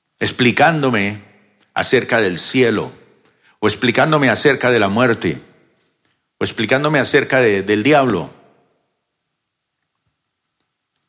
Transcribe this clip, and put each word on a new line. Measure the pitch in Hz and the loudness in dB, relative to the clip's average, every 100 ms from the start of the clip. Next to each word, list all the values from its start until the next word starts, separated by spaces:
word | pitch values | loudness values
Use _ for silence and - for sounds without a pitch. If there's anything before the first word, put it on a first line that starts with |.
| _ _ | _ _
explicándome | 101 - 123 110 151 156 135 110 101 104 - _ _ _ _ | -6 0 0 2 2 2 0 0 -2 -6 -16 _ _ _ _
acerca | - - 123 - 117 | -8 -2 -2 0 0
del | 98 87 | 0 -4
cielo, | - 131 120 101 71 - _ _ _ _ _ _ | -4 0 0 0 -6 -12 _ _ _ _ _ _
o | 104 | -4
explicándome | - 123 127 156 156 135 | -2 -2 0 2 2 2
acerca | 104 147 131 123 | 2 2 0 0
de | 120 | 2
la | 101 | 0
muerte, | 107 123 113 92 65 - _ _ _ _ _ _ _ _ _ | 0 0 0 -4 -8 -12 _ _ _ _ _ _ _ _ _
o | |
explicándome | - - 107 131 151 147 | -8 -4 -2 0 0 0
acerca | 113 143 - 135 | 0 0 0 2
de, | 120 98 | 2 0
del | 95 107 | 0 0
diablo. | 120 147 131 92 73 - _ _ _ _ _ _ _ _ _ _ _ _ _ _ _ _ _ _ _ _ _ _ _ _ _ _ | 2 2 2 -2 -6 -14 _ _ _ _ _ _ _ _ _ _ _ _ _ _ _ _ _ _ _ _ _ _ _ _ _ _